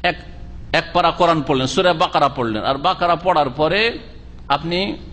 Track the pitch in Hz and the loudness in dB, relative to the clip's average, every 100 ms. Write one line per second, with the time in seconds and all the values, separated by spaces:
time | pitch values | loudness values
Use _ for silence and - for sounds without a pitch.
0 | 175 170 - - - - - 160 165 175 | -2 -4 -12 -16 -14 -14 -2 -2 0 2
1 | - - 170 160 135 135 131 - 180 165 | 2 4 4 4 2 0 2 2 2 4
2 | 175 160 139 135 117 107 101 139 170 175 | 2 4 2 2 -2 0 -2 0 0 2
3 | 175 165 180 165 139 123 156 196 226 - | 0 2 2 2 2 0 0 2 0 -2
4 | - - - - - 143 165 175 202 - | -14 -18 -18 -18 -2 -2 0 -2 -2 -6
5 | - | -12